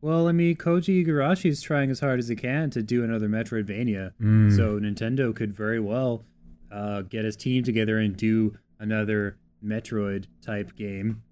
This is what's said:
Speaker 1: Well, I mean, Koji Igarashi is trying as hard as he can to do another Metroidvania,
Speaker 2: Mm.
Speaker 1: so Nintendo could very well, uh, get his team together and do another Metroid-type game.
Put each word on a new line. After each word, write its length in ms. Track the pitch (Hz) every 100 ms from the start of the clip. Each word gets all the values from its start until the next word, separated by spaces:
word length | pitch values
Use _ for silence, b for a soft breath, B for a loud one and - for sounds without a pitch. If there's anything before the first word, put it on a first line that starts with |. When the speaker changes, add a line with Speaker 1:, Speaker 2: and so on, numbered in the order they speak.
Speaker 1:
Well, 260 | 151 165 165
I 40 |
mean, 240 | 170 170 165
Koji 500 | - 170 170 190 165
Igarashi 420 | 151 139 185 185
is 140 | 147
trying 300 | - 147 139
as 80 | 127
hard 180 | 143 127
as 100 | 120
he 80 | 113
can 360 | 127 139 156
to 100 | 123
do 220 | 110 123
another 260 | 117 113 107
Metroidvania, 840 | 110 110 113 101 104 120 101 95 -
Speaker 2:
Mm. 360 | 110 110 107 101
Speaker 1:
so 240 | 98 104
Nintendo 560 | 104 101 113 131 127 110
could 180 | 110
very 260 | 101 107 113
well, 460 | 104 117 131 117 110 _ - - -
uh, 320 | 104 104 101
get 200 | 95 110
his 120 | 110 104
team 280 | - 127
together 360 | 123 113 107 110
and 180 | 107 95
do 400 | 110 110 110 107 _ _
another 580 | 107 110 107 107 101 98 _ _
Metroid-type 1120 | 104 107 110 113 101 98 95 _ - 104 101 -
game. 460 | 104 98 101 110 -